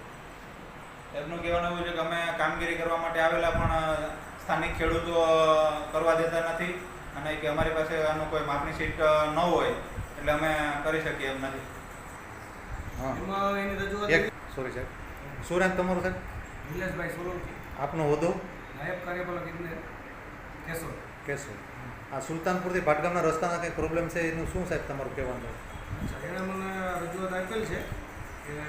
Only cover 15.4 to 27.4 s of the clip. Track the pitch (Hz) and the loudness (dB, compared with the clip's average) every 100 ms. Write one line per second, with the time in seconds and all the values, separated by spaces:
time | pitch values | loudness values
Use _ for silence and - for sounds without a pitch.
15.4 | - 175 190 185 180 180 185 180 - - | 0 4 4 4 2 2 0 -2 -6 -10
16.4 | - - - 170 185 175 170 165 175 175 | -10 -10 -8 -4 -4 -4 -4 -4 -4 -4
17.4 | - - - - 143 165 151 151 170 190 | -6 -8 -10 -4 -2 2 4 4 4 2
18.4 | - - - - 170 185 175 180 180 180 | -4 -10 -10 -8 -6 -4 -4 -4 -4 -4
19.4 | 165 165 170 165 - - - - - - | -4 -6 -6 -6 -8 -10 -12 -12 -12 -12
20.4 | - - - 165 165 120 - - - 139 | -12 -10 -8 -6 -6 -8 -10 -10 -4 -4
21.4 | - 101 - - 127 - - 135 135 165 | -4 -10 -12 -12 -10 -10 -8 -6 -4 -2
22.4 | 185 180 185 180 151 151 170 175 160 160 | 0 0 2 2 4 4 4 2 4 4
23.4 | 175 170 170 - 156 165 165 170 165 165 | 2 0 -2 0 0 2 0 0 0 0
24.4 | 160 185 175 156 - 139 131 - 127 123 | -2 -2 0 -2 -2 -4 -4 -4 -4 -4
25.4 | 117 - - - - - - - 151 180 | -6 -8 -10 -10 -6 -4 -4 -4 -4 -4
26.4 | 190 190 190 190 185 180 170 180 185 185 | -2 -2 -2 -2 -2 -2 -2 -2 -2 -2